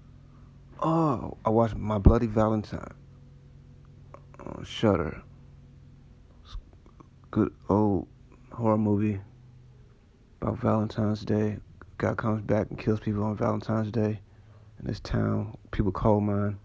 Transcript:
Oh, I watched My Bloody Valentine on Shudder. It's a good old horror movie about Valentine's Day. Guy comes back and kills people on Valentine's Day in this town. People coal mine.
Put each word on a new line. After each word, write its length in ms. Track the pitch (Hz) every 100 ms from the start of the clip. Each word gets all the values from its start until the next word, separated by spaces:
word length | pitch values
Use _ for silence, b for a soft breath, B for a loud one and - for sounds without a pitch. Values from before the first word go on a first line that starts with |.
| B B B B B B - -
Oh, 580 | 160 165 156 113 - -
I 60 | 110
watched 260 | 110 113 104
My 220 | 101 107
Bloody 300 | 101 117 117
Valentine 640 | 110 110 110 104 - - - - - - - - - - - - - - - - -
on 240 | - -
Shudder. 580 | - - 110 90 78 - - - - - - - - - - - - - -
It's 80 |
a 40 | - - - - - - - -
good 220 | - 101 - -
old 400 | 101 107 95 - - - - -
horror 240 | - 113 107
movie 420 | 107 101 107 101 98 - - - - - - - - - - -
about 180 | - 107
Valentine's 680 | 117 110 107 - 104 107 -
Day. 320 | 107 107 104 - - - -
Guy 160 | 104
comes 300 | 110 113 107
back 260 | 98 104 -
and 100 | -
kills 220 | - 107
people 240 | - 101 107
on 100 | 104
Valentine's 560 | 113 107 - 110 107
Day 300 | 117 107 107 - b b b b b
in 80 | -
this 140 | 110
town. 560 | - 113 107 107 107 113 -
People 200 | - 104
coal 300 | - 113 104
mine. 380 | 104 101 104 104